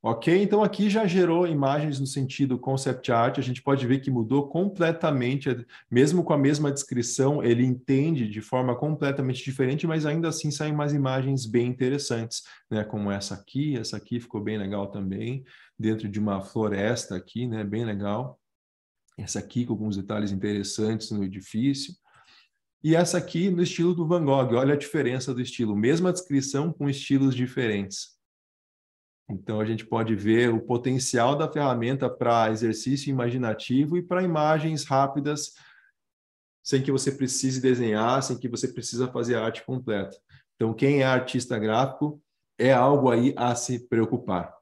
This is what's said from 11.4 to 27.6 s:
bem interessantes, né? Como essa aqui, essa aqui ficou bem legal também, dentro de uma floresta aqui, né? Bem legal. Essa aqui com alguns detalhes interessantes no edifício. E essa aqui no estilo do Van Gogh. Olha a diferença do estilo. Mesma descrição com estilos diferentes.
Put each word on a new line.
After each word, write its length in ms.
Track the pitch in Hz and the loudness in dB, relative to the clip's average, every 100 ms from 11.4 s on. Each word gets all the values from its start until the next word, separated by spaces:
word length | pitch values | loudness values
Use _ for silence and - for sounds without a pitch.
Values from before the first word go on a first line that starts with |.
| 113 | 0
bem 220 | 120 120 | 0 0
interessantes, 760 | 123 127 143 143 117 117 - - - _ | 0 -2 -2 -2 -4 -4 -10 -14 -20 _
né? 140 | 110 | -6
Como 260 | 104 110 101 | -4 -4 -4
essa 240 | 98 98 | -4 -6
aqui, 440 | 98 - 131 151 131 | -12 -8 -4 -2 -2
essa 180 | 101 107 | -6 -10
aqui 240 | - 120 | -8 -8
ficou 220 | 117 110 | -6 -8
bem 160 | 107 107 | -4 -4
legal 300 | 98 101 98 | -4 -6 -6
também, 540 | 104 95 98 113 131 135 - - _ | -6 -6 -6 -6 -8 -12 -20 -20 _
dentro 280 | 110 107 104 | -2 0 -4
de 140 | 101 | -2
uma 220 | 104 98 | -2 -2
floresta 720 | 98 113 107 98 104 120 - 92 | -4 -2 -2 0 0 0 -4 -8
aqui, 300 | - 113 123 | -8 -6 -4
né? 180 | 110 | -4
Bem 220 | 101 104 117 | -4 -4 -4
legal. 520 | 101 101 104 135 - _ _ _ _ _ _ _ - | -4 -4 -4 -6 -12 _ _ _ _ _ _ _ -14
Essa 220 | 98 107 | -8 -8
aqui 260 | - 123 | -6 -6
com 80 | 120 | -4
alguns 240 | 107 107 98 | -4 -2 -4
detalhes 360 | 98 107 107 | -4 -4 -2
interessantes 800 | 95 104 104 98 - 107 110 - | -4 -2 -4 -4 -4 -2 -2 -4
no 120 | 104 | -6
edifício. 720 | 98 98 95 110 135 139 - - _ _ _ - _ _ _ _ | -6 -8 -8 -2 0 -2 -6 -14 _ _ _ -20 _ _ _ _
E 120 | 151 | 2
essa 220 | 160 175 180 | 4 4 0
aqui 320 | 175 - 190 | -2 0 0
no 140 | 175 | 2
estilo 320 | 170 - 170 | 0 2 0
do 120 | 170 160 | 2 2
Van 180 | 175 | 2
Gogh. 300 | 147 139 123 | 4 2 4
Olha 200 | 117 135 | 2 4
a 40 | 143 | 2
diferença 540 | - 156 123 131 131 | 0 -2 0 -2 -4
do 80 | 123 | -4
estilo. 360 | 120 - 113 104 | -6 -2 -2 2
Mesma 360 | 117 165 180 | 2 2 2
descrição 600 | 180 - 139 131 139 165 | -2 0 0 0 -2 -2
com 180 | 156 143 | -2 -4
estilos 440 | 135 - 139 135 | -4 0 2 4
diferentes. 800 | 120 123 135 | 2 -2 0